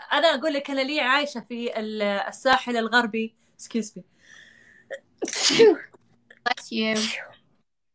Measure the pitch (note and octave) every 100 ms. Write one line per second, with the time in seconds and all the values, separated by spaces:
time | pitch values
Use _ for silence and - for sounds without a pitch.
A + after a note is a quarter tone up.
0 | - - D#4+ C4+ D#4+ C#4 C#4 C4+ C4 D4+
1 | B3+ C#4+ D4 A#3 - A#3 A#3+ A3+ G#3+ G#3+
2 | G3+ G3+ - - C4 A#3+ B3 A#3 A3 A#3+
3 | A#3 A3 A3+ - _ - - A#3 G#3 F3+
4 | - _ _ - - - - _ - -
5 | _ _ - - - - A4 D#4 - -
6 | _ _ - - A#3+ - - A3+ A3 A3
7 | A3+ - - - _ _ _ _ _